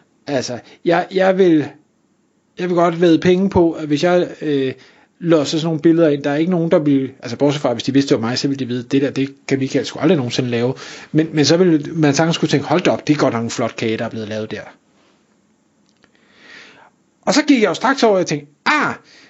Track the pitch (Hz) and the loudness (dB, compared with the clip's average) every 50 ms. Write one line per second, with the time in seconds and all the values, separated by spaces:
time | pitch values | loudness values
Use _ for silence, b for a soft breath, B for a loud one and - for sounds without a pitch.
0 | _ _ _ _ - - 143 127 117 - 123 110 b b b b b 175 165 175 | _ _ _ _ -10 -6 -6 -4 -4 -6 -10 -12 b b b b b 0 0 0
1 | 175 175 196 185 185 190 190 185 196 175 160 151 131 - - - _ _ _ _ | 0 -2 -2 0 2 2 4 4 4 4 4 4 2 -2 -8 -18 _ _ _ _
2 | _ _ _ _ _ _ _ _ _ _ _ - 180 180 180 170 170 175 165 165 | _ _ _ _ _ _ _ _ _ _ _ -8 -6 -2 0 2 2 0 2 2
3 | 180 170 160 156 - 180 180 180 196 196 - 190 170 165 156 - 156 147 147 139 | 4 4 4 4 4 2 2 2 2 0 2 2 2 2 0 -4 -4 -4 -2 0
4 | 175 175 180 180 165 135 - - 151 151 143 139 135 131 131 b b b b b | 0 2 2 2 0 -2 -6 -8 -4 -2 -2 -2 -2 -2 -6 b b b b b
5 | b b _ - 180 165 165 160 139 139 165 156 147 170 160 147 - 170 160 165 | b b _ -8 0 2 2 2 2 0 -2 -2 -2 -2 -2 2 2 4 4 4
6 | 170 151 147 143 143 147 143 151 165 180 185 170 165 165 180 175 151 147 139 135 | 4 2 2 0 -2 -2 -2 -2 0 0 0 0 0 2 2 2 2 2 2 2
7 | 135 123 - - - - 117 - 139 147 139 147 - 131 120 117 - - 127 139 | 0 -2 -8 -12 -12 -10 -4 0 0 0 0 0 -2 -2 -2 -2 -2 0 0 0
8 | 139 143 143 113 113 117 127 131 - 143 135 135 131 117 123 127 120 - 135 139 | 2 2 0 0 0 -2 -4 -2 -2 -4 -4 -4 -4 -6 -6 -8 -6 -2 0 0
9 | 143 131 - 139 135 139 - _ - - 139 131 131 135 - 135 - - - - | 0 0 -2 -4 -6 -6 -6 _ -4 -2 -2 -2 -2 -2 -2 -4 -4 -4 -6 -2
10 | 135 160 190 147 123 120 - - 131 123 120 117 117 127 131 B B B B B | 2 2 2 2 0 -4 -4 -4 -4 -2 -2 -2 -2 -2 -4 B B B B B
11 | B B - 151 160 160 151 151 143 139 160 170 185 180 160 147 147 - 165 165 | B B 0 0 0 0 0 0 2 4 4 4 4 4 4 2 0 -2 -2 0
12 | 151 147 135 143 160 170 165 - - 151 165 139 143 - 143 175 - 156 113 110 | 2 2 2 2 2 0 0 0 -2 0 0 -2 0 0 -2 0 2 0 -2 -2
13 | - - 151 143 151 131 117 117 117 113 - - 120 113 - - 123 113 110 113 | 0 0 0 2 2 0 0 -2 -4 -6 -6 -4 -6 -6 -4 -4 -4 -4 -4 -4
14 | 117 113 113 113 110 104 110 107 107 107 - 95 - - - _ _ _ _ _ | -6 -8 -8 -10 -10 -8 -8 -8 -8 -8 -10 -12 -12 -16 -20 _ _ _ _ _
15 | _ _ _ _ _ _ _ _ _ _ _ _ _ _ _ _ _ _ _ _ | _ _ _ _ _ _ _ _ _ _ _ _ _ _ _ _ _ _ _ _
16 | _ B B B B B B B B B B B B B B B B B B _ | _ B B B B B B B B B B B B B B B B B B _
17 | _ _ _ _ - - 190 277 302 302 285 240 208 180 156 - - 247 277 277 | _ _ _ _ -4 -2 0 0 2 2 4 4 4 0 0 0 -2 -2 0 2
18 | 240 226 202 185 170 - 165 147 147 - _ _ - - 302 302 226 147 107 - | 2 2 4 2 0 -2 -4 -6 -8 -12 _ _ -4 -2 0 0 0 -2 -4 -8
19 | b b b b b b | b b b b b b